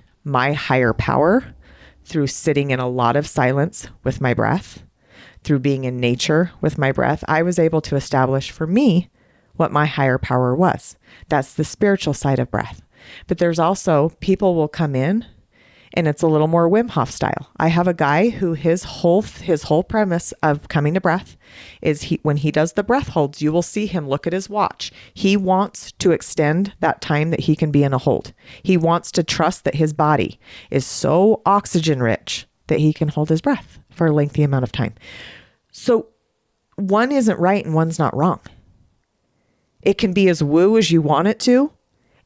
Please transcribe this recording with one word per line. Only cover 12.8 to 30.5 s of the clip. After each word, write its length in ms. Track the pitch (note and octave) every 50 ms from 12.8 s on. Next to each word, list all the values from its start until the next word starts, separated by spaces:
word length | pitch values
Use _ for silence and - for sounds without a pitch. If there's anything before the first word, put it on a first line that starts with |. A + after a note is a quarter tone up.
| - _ _ _ - - - - - -
But 100 | F3 -
there's 200 | F3 E3+ E3 E3+
also, 520 | D#3+ E3+ G3 - - F#3+ D#3+ C#3+ D3 D#3+ - _
people 340 | - G3 F#3 - G3+ F#3 F3
will 140 | E3 D3+ D3+
come 260 | - - E3 D3 C3+
in 300 | B2+ C3 D#3+ G3+ A#3 A#3 - - _ _ _ _ _ _ _ _ _ _ _ -
and 140 | - E3 D3+
it's 140 | D3 - F3
a 40 |
little 200 | D#3+ D#3 D3+ D#3 D#3+
more 220 | E3 E3+ E3+ E3+
Wim 180 | F#3+ A3 A#3+ A#3
Hof 220 | - D3 A#2 -
style. 400 | - - - - - - - - _ -
I 100 | D3+ E3
have 180 | E3 F3 F3
a 60 | F3+ F3
guy 380 | - D3+ C#3 D3 D#3+ G#3 A#3+
who 240 | A3 - G3 E3+ E3
his 280 | C#3+ D3 E3 E3+ F3+ -
whole, 380 | - - - - E3+ F3 G3+
his 440 | G#3+ - - - - - E3 D3+ -
whole 200 | - D3+ D#3+ F#3
premise 480 | - - A3 G#3+ F#3 E3+ E3+ - - - - -
of 260 | D#3 C#3+ D3+ - -
coming 260 | - D#3+ C#3+ D3+ E3+
to 80 | F#3+ -
breath 340 | F3+ E3 F#3+ - - - - _ - - - - - - - -
is 180 | E3 D3 D3 -
he, 140 | - D#3+ - -
when 160 | D3+ D3 D3
he 120 | D3 D3+
does 220 | - D#3+ D#3 E3+ -
the 100 | G#3 G3+
breath 260 | - A#3+ C#4 - -
holds, 340 | - E3 D3 C#3+ C#3+ - D3+
you 100 | D3+ D#3
will 80 | F3
see 240 | E3+ - - G#3 G#3+
him 240 | F#3+ F3 F3 D3 C3+
look 180 | C#3 D3 -
at 60 | E3+ F3
his 160 | F#3+ F#3+ -
watch. 420 | G3+ G#3 F#3+ - - - - - - - - - -
He 240 | - - G3 G3+
wants 560 | G#3 F#3+ F#3 F#3 F#3 G3+ - - - - - - -
to 140 | - F3+ D#3+
extend 600 | - - - - - D3+ D3 D#3 F3 G3+ G3+ - -
that 220 | F#3+ D#3 - - -
time 260 | - D#3 D3 D#3 E3
that 120 | D#3+ -
he 140 | - - D#3
can 160 | - D#3+ D3+
be 140 | D3 C#3+ C#3+
in 80 | C#3 C#3
a 60 | B2+
hold. 340 | - C#3+ A2 - - - - _ _ - - - -
He 160 | - F#3 F3
wants 340 | D#3+ E3 E3+ E3+ - - -
to 100 | F3+ D#3
trust 420 | - - - D#3+ E3+ F3+ - -
that 100 | - -
his 180 | D3+ D#3+ D3+ D3+
body 480 | - D#3 D3+ D3+ C3 F2+ - - - _ -